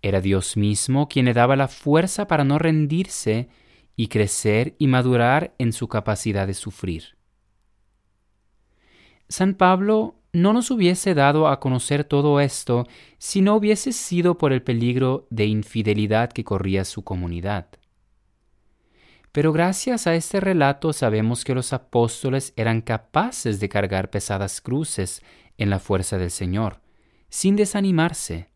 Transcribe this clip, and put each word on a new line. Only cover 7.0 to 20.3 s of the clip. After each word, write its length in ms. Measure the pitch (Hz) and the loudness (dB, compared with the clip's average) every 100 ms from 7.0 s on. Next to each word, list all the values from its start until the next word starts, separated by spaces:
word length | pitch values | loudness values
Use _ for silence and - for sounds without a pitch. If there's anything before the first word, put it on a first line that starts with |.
| - _ _ _ _ _ _ _ _ _ _ _ _ _ _ _ _ _ _ _ _ _ _ | -10 _ _ _ _ _ _ _ _ _ _ _ _ _ _ _ _ _ _ _ _ _ _
San 280 | - 185 190 | -2 0 4
Pablo 640 | 180 185 202 214 220 _ _ | 4 4 2 0 0 _ _
no 200 | 170 185 | 2 4
nos 160 | 233 233 | 4 0
hubiese 460 | 247 175 180 202 156 | 2 2 2 0 4
dado 320 | 139 151 156 | 4 4 2
a 120 | 135 | 2
conocer 440 | 135 127 - 143 | 0 -2 0 -2
todo 360 | 147 143 147 143 | 0 0 2 2
esto 460 | 143 - - 120 123 - - _ | 2 -2 -2 -2 -2 -12 -20 _
si 240 | - 196 | -4 2
no 140 | 190 214 | 4 4
hubiese 360 | 208 208 - | 2 0 -2
sido 460 | 226 - 175 175 175 | -6 -2 2 2 2
por 160 | 147 | 2
el 80 | 131 | 0
peligro 640 | 131 117 120 123 131 135 _ | 0 0 0 0 0 -2 _
de 160 | 110 107 | -2 0
infidelidad 840 | 107 104 113 104 104 107 107 117 | 0 -2 -2 0 0 2 0 0
que 120 | - | -6
corría 420 | 107 98 95 95 95 | -4 -2 0 -2 -2
su 180 | - | -8
comunidad. 680 | - 92 87 85 95 104 - - _ _ _ _ _ _ _ _ _ _ _ _ _ _ _ | -8 -6 -6 -6 -6 -6 -8 -20 _ _ _ _ _ _ _ _ _ _ _ _ _ _ _
Pero 220 | - 156 | 0 2
gracias 540 | 160 175 190 - 240 - | 2 0 -2 -2 -2 0
a 80 | 165 | 0
este 240 | - | 0